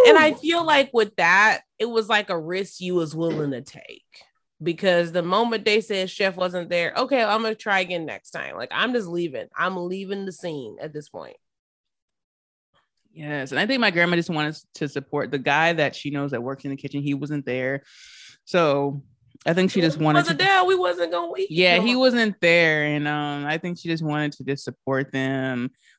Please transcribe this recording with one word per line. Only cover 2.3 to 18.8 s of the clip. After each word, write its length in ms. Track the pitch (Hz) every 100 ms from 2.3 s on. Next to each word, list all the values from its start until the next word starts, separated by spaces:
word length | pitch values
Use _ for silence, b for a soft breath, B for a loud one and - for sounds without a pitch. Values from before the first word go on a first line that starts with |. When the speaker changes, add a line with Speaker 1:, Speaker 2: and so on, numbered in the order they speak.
Speaker 1:
a 80 | 175
risk 420 | 156 180 196 -
you 140 | 180
was 200 | 180 160
willing 360 | 156 165 156 147
to 100 | 127
take, 420 | 135 - - - _ - b _ _ _
because 500 | 160 165 196 175 170
the 100 | 175
moment 420 | 165 190 233 226
they 160 | 208 214
said 280 | 214 196 185
chef 260 | - 196 185
wasn't 320 | 180 180 170
there, 220 | 175 170 -
"Okay, 260 | 269 269
I'm 200 | 220 214
gonna 120 | 220
try 260 | 220 220 196
again 240 | 180 175 156
next 240 | 101 -
time." 240 | 131 67 80
Like, 140 | -
I'm 200 | 160 220
just 140 | 247 180
leaving. 400 | 170 170 127 - -
I'm 200 | 180 185
leaving 480 | 175 190 190 196 196
the 60 |
scene 440 | 185 180 151 117 -
at 120 | 156
this 140 | 151 147
point. 260 | 87 65 - _ _ _ _ _ _ _ _ _ _ _ _ _ _ _ _ _
Speaker 2:
Yes. 380 | 156 151 147 131
And 80 | 139
I 80 | 208
think 140 | 262
my 100 | 220
grandma 260 | 170 175 170
just 140 | 170
wanted 260 | 156 151 156 _
to 140 | - 147
support 420 | 143 127 147 127
the 80 | 139
guy 340 | 131 143 165
that 220 | 165 143 -
she 140 | 147
knows 220 | 143 143
that 100 | 127
works 220 | 120 135
in 60 | 139
the 60 | 139
kitchen. 260 | 143 143
He 120 | 143
wasn't 320 | 143 143 147 131
there. 360 | 127 127 139 B B B B B B
So 580 | - 185 160 139